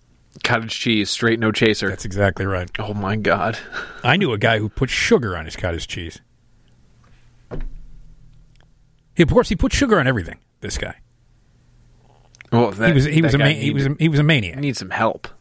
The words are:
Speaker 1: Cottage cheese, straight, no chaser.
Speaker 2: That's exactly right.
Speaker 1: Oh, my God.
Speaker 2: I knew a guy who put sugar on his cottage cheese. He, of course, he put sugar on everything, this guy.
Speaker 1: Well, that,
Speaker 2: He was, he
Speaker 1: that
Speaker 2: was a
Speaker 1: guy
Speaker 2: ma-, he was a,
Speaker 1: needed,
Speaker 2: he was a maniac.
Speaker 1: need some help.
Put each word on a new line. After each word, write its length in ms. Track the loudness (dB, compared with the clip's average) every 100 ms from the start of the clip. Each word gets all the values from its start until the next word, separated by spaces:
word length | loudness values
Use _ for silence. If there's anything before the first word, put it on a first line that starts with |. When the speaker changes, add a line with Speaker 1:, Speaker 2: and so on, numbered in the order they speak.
| _ _ _ -8
Speaker 1:
Cottage 340 | -2 -2 -2 -4
cheese, 320 | 0 2 0
straight, 300 | 0 2 2
no 100 | 0
chaser. 380 | 2 2 2 -2
Speaker 2:
That's 160 | -4
exactly 420 | -6 0 0 0 -4
right. 240 | -4 -6 -8
Speaker 1:
Oh, 160 | -6
my 220 | -4 -2 -2
God. 420 | 0 0 0 -4 -10 -14 -14 -4
Speaker 2:
I 120 | 0 2
knew 160 | 0
a 60 | 2
guy 200 | 2 2
who 100 | -2
put 200 | -4 -4
sugar 460 | -2 2 2 2 -6
on 100 | -8
his 100 | -6
cottage 320 | -4 -4 -8
cheese. 320 | -10 -10 -14 _ _ _ _ _ _ _ _ _ -20 _ _ -12 -8 -8 -10 -16 -20 -20 -20 -20 -20 -20 -20 _ _ _ _ _
He, 80 | 0
of 60 | 4
course, 180 | 4 2
he 80 | 0
put 160 | 0
sugar 260 | 0 2 4
on 80 | 2
everything, 320 | 0 -4 -12 _ _
this 180 | -8 -6
guy. 180 | -8 -12 _ _ _ _ _ _ _ _ _ _ _ _ _ -20 0
Speaker 1:
Well, 180 | 2 2
that, 160 | 2 4
Speaker 2:
He 40 |
was, 100 | 4
he 160 | 4 4
Speaker 1:
that 20 |
Speaker 2:
was 100 | 4
a 40 | 4
Speaker 1:
guy 140 | 2
Speaker 2:
ma-, 40 | 2
he 120 | 0
was 140 | 0 0
a, 20 |
Speaker 1:
needed, 100 | 2
Speaker 2:
he 80 | 2
was 120 | 4
a 20 |
maniac. 360 | 4 4 0 -4
Speaker 1:
need 180 | -4 -4
some 140 | -6
help. 360 | -2 -2 -2 -12 -18